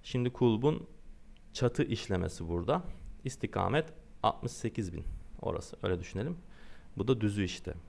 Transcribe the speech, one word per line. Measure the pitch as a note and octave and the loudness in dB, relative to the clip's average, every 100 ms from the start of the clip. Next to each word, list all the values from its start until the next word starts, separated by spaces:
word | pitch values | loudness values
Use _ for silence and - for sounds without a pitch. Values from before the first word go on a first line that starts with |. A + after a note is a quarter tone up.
Şimdi | - B2 B2 | -2 2 2
kulbun | - B2 A2 C3+ D#3 - - - - - - - | 6 6 6 4 2 -4 -14 -16 -16 -16 -18 -12
çatı | - B2 - | 2 2 4
işlemesi | - A2+ - F#2+ F2 - E2 | 2 2 2 2 0 -2 -2
burada. | E2+ F2 D#3+ F3 - - - | 0 2 2 0 -8 -10 -6
İstikamet | C3+ - - - F#2 C#3 D#3+ - - - | -6 -4 -2 0 2 2 0 -8 -16 2
altmış | G#2+ - B2 | 2 2 -4
sekiz | - A#2 - F#2+ | -2 -4 -2 -2
bin. | E2+ E2+ - - - | -2 -4 -6 -10 -6
Orası, | - E2 - - | -2 -2 -4 -4
öyle | G2 F2+ | 0 0
düşünelim. | F2 F#2+ C3 E3+ - - - - - - | -2 -4 -4 -4 -10 -16 -14 -14 -12 -2
Bu | G#2+ | 2
da | B2 | 4
düzü | G#2 G2+ | 4 4
işte. | F#2 - - E2+ | 0 0 -8 -8